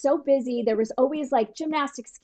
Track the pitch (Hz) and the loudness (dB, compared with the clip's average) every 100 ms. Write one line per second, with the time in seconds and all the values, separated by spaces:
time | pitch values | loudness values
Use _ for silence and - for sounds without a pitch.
0 | 269 302 285 277 247 240 226 214 226 - | 0 0 2 2 2 -2 0 0 0 2
1 | 269 302 277 254 220 - 311 311 277 - | 0 0 0 0 0 -6 -4 -2 -4 -6
2 | - - | -18 -12